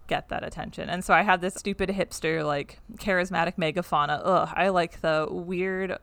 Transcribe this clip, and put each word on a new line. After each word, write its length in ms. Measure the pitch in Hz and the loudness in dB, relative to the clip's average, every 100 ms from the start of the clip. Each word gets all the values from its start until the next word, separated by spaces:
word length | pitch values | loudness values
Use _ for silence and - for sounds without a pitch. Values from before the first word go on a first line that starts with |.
| - | -4
get 200 | 165 - | -4 -4
that 140 | - | -6
attention. 460 | - - - - - | -6 -8 -10 -8 -6
And 160 | 180 190 | -4 4
so 80 | |
I 80 | 170 | 4
had 180 | 208 185 | 6 4
this 140 | 180 | 0
stupid 360 | - 202 190 190 | -4 -6 -2 -2
hipster, 540 | 196 - - 160 160 151 | -2 -4 -2 -2 0 0
like, 340 | 143 - - - - | -2 -6 -14 -18 -6
charismatic 580 | 208 180 185 175 170 185 | 0 0 0 0 0 0
megafauna. 640 | 160 175 175 156 143 147 | 0 0 0 2 2 0
Ugh, 260 | - 175 160 | 2 2 2
I 160 | - 190 | 2 2
like 320 | 180 170 - | 2 0 -2
the 260 | 165 156 156 | 0 2 0
weird, 680 | 180 175 180 190 185 185 - | -4 -4 -2 -2 -2 -4 -6